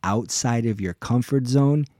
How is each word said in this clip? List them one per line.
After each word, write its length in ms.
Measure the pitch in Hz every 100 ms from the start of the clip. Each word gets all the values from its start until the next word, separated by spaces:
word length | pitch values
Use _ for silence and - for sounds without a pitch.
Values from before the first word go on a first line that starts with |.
outside 640 | 92 107 110 - 123 120 117
of 140 | 104
your 140 | 92
comfort 520 | 85 - 120 120 139 123
zone, 380 | 135 139 147 147